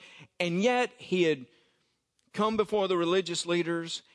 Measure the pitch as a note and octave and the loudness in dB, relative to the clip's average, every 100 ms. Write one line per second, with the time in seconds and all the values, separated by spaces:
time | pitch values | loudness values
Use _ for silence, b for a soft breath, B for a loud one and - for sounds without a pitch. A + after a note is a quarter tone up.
0 | B B B - F3 E3+ A3+ B3 A#3+ - | B B B -6 -2 0 2 2 0 -4
1 | - F#3 E3+ D3 B2 b b b b b | -2 2 2 2 -4 b b b b b
2 | _ _ _ - G#3+ A3 G#3 G#3+ F#3+ F3+ | _ _ _ -2 0 0 0 0 2 2
3 | E3+ F#3+ F3 E3+ E3+ F3 E3 E3+ E3 - | 2 2 0 -4 -2 0 0 -4 -6 -10
4 | b | b